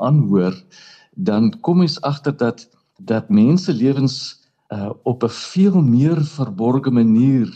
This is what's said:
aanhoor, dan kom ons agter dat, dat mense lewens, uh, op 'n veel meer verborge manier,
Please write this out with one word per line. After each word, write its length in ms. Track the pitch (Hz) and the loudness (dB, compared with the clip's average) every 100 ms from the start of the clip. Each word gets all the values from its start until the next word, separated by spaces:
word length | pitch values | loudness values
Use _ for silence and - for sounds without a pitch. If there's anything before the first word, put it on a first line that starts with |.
aanhoor, 560 | 123 151 107 98 90 92 - - - - _ | 0 2 2 0 0 -4 -14 -20 -20 -20 _
dan 400 | - 95 107 113 - | -8 -4 0 0 -2
kom 240 | - 175 | 0 2
ons 160 | 175 - | 2 0
agter 320 | 139 143 151 | -6 -4 -6
dat, 320 | 139 120 - - _ _ _ | -4 -4 -4 -14 _ _ _
dat 240 | - 110 - | -6 -4 0
mense 440 | 104 113 175 185 131 | 2 4 2 0 0
lewens, 640 | 127 139 139 - - - _ _ _ | 0 0 -2 -4 -12 -18 _ _ _
uh, 160 | 107 101 - | -10 -10 -6
op 200 | - 123 | -6 -4
'n 60 | 113 | -4
veel 540 | - - 175 196 185 | -6 -8 0 2 4
meer 360 | 139 120 147 165 | 2 2 2 0
verborge 680 | 147 - 107 98 113 131 135 | -4 -4 -8 -4 -2 -2 0
manier, 560 | 120 113 110 131 135 107 | 2 2 4 2 2 -2